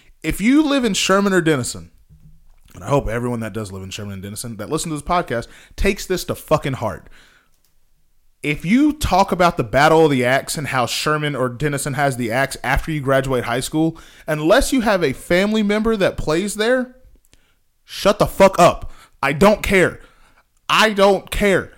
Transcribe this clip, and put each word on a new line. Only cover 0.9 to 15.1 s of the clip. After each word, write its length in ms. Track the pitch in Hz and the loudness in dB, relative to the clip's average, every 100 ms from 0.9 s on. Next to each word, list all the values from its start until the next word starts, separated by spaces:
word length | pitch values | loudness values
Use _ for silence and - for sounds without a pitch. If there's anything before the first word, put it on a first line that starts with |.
Sherman 400 | 185 - 196 196 | -2 2 2 2
or 80 | 185 | 2
Denison, 500 | 160 143 117 92 82 _ _ - - - - - - 87 | 2 0 -2 -10 -16 _ _ -20 -20 -20 -20 -20 -20 -16
and 80 | |
I 60 | 98 | -2
hope 180 | 139 104 | -2 -2
everyone 320 | 117 123 117 | -4 -4 -6
that 120 | 110 | -6
does 180 | 110 101 | -8 -10
live 100 | 95 | -10
in 60 | 95 | -12
Sherman 240 | 104 101 | -12 -12
and 80 | 98 | -12
Denison 340 | 101 104 120 104 | -12 -12 -12 -12
that 120 | 101 | -6
listens 220 | 160 170 | -6 -6
to 40 | 151 | -8
this 40 | - | -4
podcast 400 | 175 170 117 113 - - - | -4 -2 -6 -8 -14 -20 -2
takes 300 | 190 196 - | -2 -2 -4
this 180 | 180 - | -6 -6
to 100 | 120 | -10
fucking 380 | - 151 147 | -2 -2 0
heart. 360 | 127 110 80 - - _ _ _ _ _ _ _ _ _ _ _ _ | -6 -6 -8 -14 -20 _ _ _ _ _ _ _ _ _ _ _ _
If 220 | 147 147 165 | -6 -6 0
you 280 | 240 302 | 2 2
talk 380 | - - 185 196 | 0 0 2 2
about 240 | 180 175 170 | 2 2 0
the 60 | |
Battle 420 | 113 131 156 160 160 | -2 2 4 6 6
of 60 | |
the 140 | 135 123 | 4 2
Axe 320 | 135 - - | 0 -2 -6
and 100 | 139 | -4
how 180 | 131 120 | -2 -2
Sherman 500 | - 151 151 147 135 | -2 -2 -2 -2 -2
or 120 | 127 | -4
Denison 440 | 120 151 139 151 | -4 -4 -4 -4
has 240 | 135 143 120 | -2 -2 0
the 120 | 117 | -2
axe 260 | 123 135 - | 0 -2 -4
after 280 | 120 131 - | -2 -2 -2
you 80 | 151 | -4
graduate 440 | 131 135 135 127 117 | 0 0 2 -2 -2
high 160 | 123 | -4
school, 360 | - 156 160 160 - - - | -4 -2 -2 -4 -14 -16 -6
unless 460 | 151 156 240 277 | -2 2 2 4
you 80 | 269 | 0
have 200 | 220 190 | 0 0
a 100 | 156 | 0